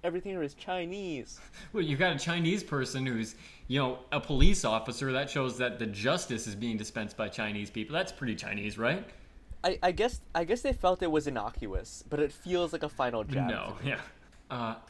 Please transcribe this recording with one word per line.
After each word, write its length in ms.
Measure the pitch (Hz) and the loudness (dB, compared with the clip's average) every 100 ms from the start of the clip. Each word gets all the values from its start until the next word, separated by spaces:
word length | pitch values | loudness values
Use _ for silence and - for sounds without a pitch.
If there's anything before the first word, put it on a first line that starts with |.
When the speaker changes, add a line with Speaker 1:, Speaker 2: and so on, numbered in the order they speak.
Speaker 1:
everything 280 | 180 175 190 | -2 -2 -4
here 100 | 185 | -4
is 120 | 143 | -4
Chinese"? 840 | - - 185 170 202 185 143 - - - - - | -6 -4 -4 -4 -6 -4 -6 -8 -14 -16 -16 -4
Speaker 2:
Well, 100 | 220 | 0
you've 160 | 156 139 | 0 4
got 140 | 180 | 2
a 40 | 143 | 2
Chinese 440 | 170 175 165 202 | 0 2 2 2
person 400 | - 143 127 135 131 | 0 -2 0 -2 0
who's, 280 | 113 110 - - - - | 0 -4 -8 -20 -16 -2
you 120 | 135 | 0
know, 180 | 127 123 - | 2 -2 -4
a 80 | 139 | -4
police 440 | - 135 127 - | 2 10 10 10
officer. 480 | 117 110 127 - 135 | 6 2 0 -2 0
That 160 | 131 147 | 0 0
shows 280 | 143 127 120 | 0 0 0
that 200 | 123 104 | -2 0
the 60 | 110 | -4
justice 600 | 101 123 170 - 113 107 | 0 2 2 0 -4 -4
is 80 | |
being 220 | 101 117 107 | -4 -2 -2
dispensed 400 | 104 113 104 - | -4 -6 -6 -4
by 120 | 104 | -4
Chinese 420 | - 107 104 101 | -2 -2 -2 -4
people. 240 | 110 107 | -4 -2
That's 180 | 160 185 | -2 -2
pretty 220 | - 123 98 | -4 -4 -4
Chinese, 420 | 104 101 104 107 | -4 -4 -4 0
right? 260 | 117 185 - - - - - - | 0 0 -4 -16 -20 -20 -14 -2
Speaker 1:
I, 160 | 185 - | 0 2
I 100 | 185 | 2
guess, 280 | 175 240 - - | 4 0 0 -4
I 80 | 165 | -2
guess 180 | 170 240 | 0 2
they 100 | 277 | 2
felt 300 | 233 185 185 | 2 2 2
it 80 | 170 | 2
was 160 | 156 143 | 2 2
innocuous, 760 | 120 107 - 107 95 - - - | -2 -4 -4 -4 -6 -8 -14 -4
but 100 | 147 | 0
it 120 | 147 | 0
feels 400 | - 180 175 170 | -2 0 2 2
like 100 | 160 | 0
a 60 | 151 | -4
final 340 | - 123 117 | 0 0 2
jab 240 | 107 135 123 | 0 0 0
Speaker 2:
No, 260 | 107 92 - | -2 -4 -4
Speaker 1:
to 60 | |
me. 60 | 135 | -4
Speaker 2:
yeah. 100 | - - - - - - | -4 -8 -18 -20 -20 -10
Uh, 280 | 123 113 113 | -4 -4 -6